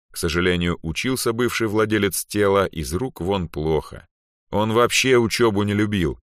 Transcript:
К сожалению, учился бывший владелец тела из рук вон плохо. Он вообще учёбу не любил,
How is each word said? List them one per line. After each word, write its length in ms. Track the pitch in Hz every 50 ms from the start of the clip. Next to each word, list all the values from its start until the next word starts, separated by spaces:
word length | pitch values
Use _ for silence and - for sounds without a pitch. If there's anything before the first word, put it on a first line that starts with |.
| _ _ -
К 40 |
сожалению, 640 | - - 85 73 87 87 92 87 87 87 87 85 - -
учился 500 | 80 80 - - 123 131 120 - 117 113
бывший 360 | 113 123 117 - - 113 107
владелец 560 | 101 110 110 107 110 107 101 98 - - -
тела 420 | - - 104 104 98 98 101 95
из 260 | - - 80 76 67 80
рук 260 | 85 - 131 - -
вон 280 | 85 92 101 98 90 80
плохо. 580 | - 85 78 80 80 73 - - - - - _ _ _ _ _ _ _ _ _
Он 220 | - 101 107 110 107
вообще 460 | 117 120 113 - - - 131 131 120
учёбу 440 | 117 107 - - 117 113 101 98 104
не 100 | 101 101
любил, 460 | 104 107 104 107 98 85 71 65 - _